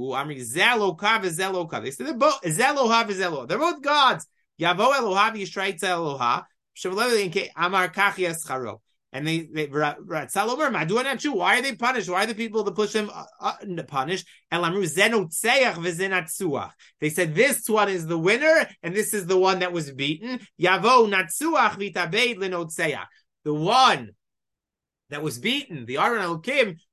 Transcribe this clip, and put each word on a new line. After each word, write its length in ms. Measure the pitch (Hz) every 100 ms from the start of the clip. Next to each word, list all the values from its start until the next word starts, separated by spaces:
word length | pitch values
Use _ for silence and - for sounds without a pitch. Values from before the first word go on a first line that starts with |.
| 131
Amri 260 | 127 147 139
Zeloka 800 | 120 139 214 240 196 160 208 220
v'Zeloka. 640 | 185 165 190 185 165 127
They 80 | 113
said 160 | - 262
they're 80 |
both 260 | 247 294 -
Zeloha 680 | 175 156 254 277 240 233 220
v'Zeloha. 400 | 190 185 147 123
They're 120 | 196
both 240 | 320 311
gods. 440 | 277 294 262 170 - _ _ _
Yavo 380 | 165 180 240 277
Eloha 360 | 226 185 214
v'Yisrael 480 | 220 185 202 196 170
Eloha. 640 | 190 175 160 135 120 143 - _ _
Shem 240 | - 185 190
Levi 520 | 247 226 190 190 -
Amar 360 | 151 180 190 180
Kach 240 | 180 202
Yescharo. 640 | 190 175 165 - 131 117 104 _ _ _
And 140 | 131 151
they, 140 | 160
they, 260 | 165 156 147
Ra-, 300 | 143 151 147
Ratzal 540 | 185 160 135 196 220
Omer, 200 | 262 294
Madua 320 | 202 160 220
Nachu, 320 | 262 262 294
why 240 | 226 180 233
are 40 |
they 120 | 269
punished? 340 | 214 240 254 175
Why 140 | 180
are 40 | 220
the 80 |
people 260 | 214 226 220
of 60 | 202
the 60 |
Plishtim, 380 | 196 208 214 208
uh, 120 | 170 160 _
uh, 160 | 196 -
n-, 240 | 208 170 -
punished? 360 | 139 135 185 - - _
El 120 | 170
Amru 200 | 170 190
Zenotzeach 920 | 180 147 214 233 165 - 220 269 247
v'Zenatzuach. 960 | 170 170 165 190 185 165 - 185 127 92 - - _
They 100 | 156
said, 240 | 160 175
"This 340 | 151 277 233 -
one 200 | 214 202
is 180 | 185 160
the 100 | 170
winner, 520 | 165 233 311 320 262 -
and 100 | 170
this 180 | 190 208
is 140 | 214 175
the 100 | 185
one 220 | 190 185
that 140 | 180
was 180 | 175 143
beaten." 480 | 131 139 160 226 254 - _
Yavo 520 | 175 190 214 254 220
Natzuach 600 | 196 170 - 311 311 220
v'Tabeid 640 | - 202 180 170 170 240 208
Lenotzeach. 720 | 190 180 165 - 165 123 - _ _ _
The 100 | 156
one 600 | 151 160 247 254 160 110 - _ _ _ _ _ _ _ _ _
that 120 | 147
was 180 | 151 117
beaten, 460 | 208 277 277 151 113
the 100 | 135
Aron 260 | 208 226
Elokim, 560 | 180 165 160 277 226 165 _